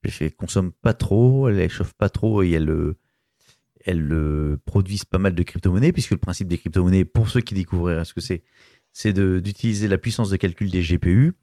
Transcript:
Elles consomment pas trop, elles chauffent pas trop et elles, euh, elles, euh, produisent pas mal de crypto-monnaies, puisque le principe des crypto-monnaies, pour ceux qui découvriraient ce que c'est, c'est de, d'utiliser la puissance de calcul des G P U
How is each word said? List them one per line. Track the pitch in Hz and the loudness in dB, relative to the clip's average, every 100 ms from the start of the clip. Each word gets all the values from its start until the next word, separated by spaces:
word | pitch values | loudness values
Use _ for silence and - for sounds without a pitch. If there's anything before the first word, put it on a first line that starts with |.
Elles | - - 78 - | -6 -4 -6 -6
consomment | 87 - 92 | -4 -2 -2
pas | - - | -2 -2
trop, | - 104 101 123 135 135 | 0 0 4 4 4 2
elles | 101 90 | 0 0
chauffent | - 95 | -2 -8
pas | _ 101 | _ -4
trop | - 113 107 | 0 0 2
et | 92 | 2
elles, | 80 78 | 2 0
euh, | 78 78 - _ _ _ _ _ _ _ _ - | 0 -2 -6 _ _ _ _ _ _ _ _ -4
elles, | 87 76 | -2 0
euh, | 80 76 73 76 71 - | 0 0 0 -2 -4 -2
produisent | 98 92 101 - | -2 0 -4 -2
pas | 95 | 0
mal | 98 87 | 0 0
de | |
crypto-monnaies, | 87 - 95 90 143 | -4 0 0 2 2
puisque | 170 - | 0 -2
le | 92 | -2
principe | - 90 95 | -2 -4 -4
des | 87 | -4
crypto-monnaies, | - 80 90 95 90 | -2 0 4 4 2
pour | - 107 | 0 0
ceux | 123 | 0
qui | 117 | -2
découvriraient | 98 90 90 87 82 | -4 -2 -2 -2 -2
ce | 85 | -4
que | - | -8
c'est, | - 87 _ _ _ _ _ | -6 -8 _ _ _ _ _
c'est | - 107 | -4 -2
de, | 95 95 92 | 2 2 2
d'utiliser | 95 101 117 104 104 | -2 -4 -2 -2 0
la | 95 | 0
puissance | 117 110 104 | -2 -4 -2
de | 98 | 0
calcul | 95 87 101 | -2 -2 -2
des | 90 | -2
G | 85 87 | 0 0
P | - | 2
U | 95 151 - | 4 4 0